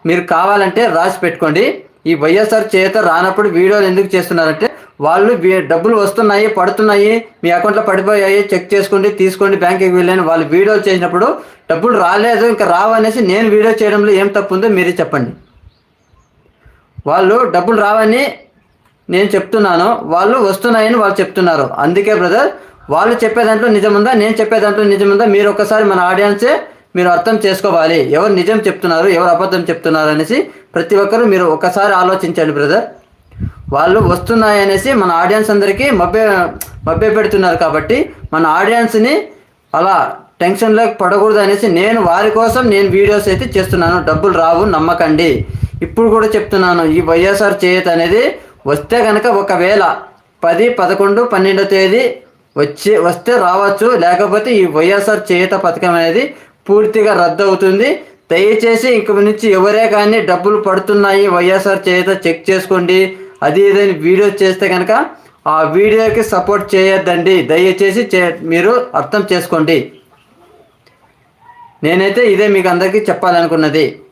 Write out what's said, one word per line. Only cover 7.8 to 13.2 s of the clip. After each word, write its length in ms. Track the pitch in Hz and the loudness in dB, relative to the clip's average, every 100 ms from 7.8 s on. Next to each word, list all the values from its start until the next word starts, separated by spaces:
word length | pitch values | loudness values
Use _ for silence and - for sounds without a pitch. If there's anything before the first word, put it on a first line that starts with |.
పడిపోయాయి, 680 | 214 190 196 208 196 196 202 | 0 -2 0 0 2 0 0
చెక్ 200 | 185 180 | -4 -2
చేసుకోండి, 360 | 202 196 196 202 | -2 0 0 -2
తీసుకోండి, 480 | 196 185 185 196 196 | 0 -2 0 0 2
బ్యాంకుకి 320 | 180 180 185 | 0 0 0
వెళ్ళని 320 | 180 180 190 | 2 2 0
వాళ్ళు 240 | 165 165 151 | 0 0 0
వీడియోలు 420 | 165 202 214 202 | 0 2 2 0
చేసినప్పుడు 380 | 185 175 175 226 359 - - _ | -2 -2 -2 -2 -2 -10 -20 _
డబ్బులు 260 | 160 214 220 | -2 0 0
రాలేదు, 480 | 175 196 226 226 233 | 0 0 0 0 0
ఇంకా 200 | 220 196 | 0 0
రావనేసి 560 | 170 214 220 220 220 | 0 2 2 0 0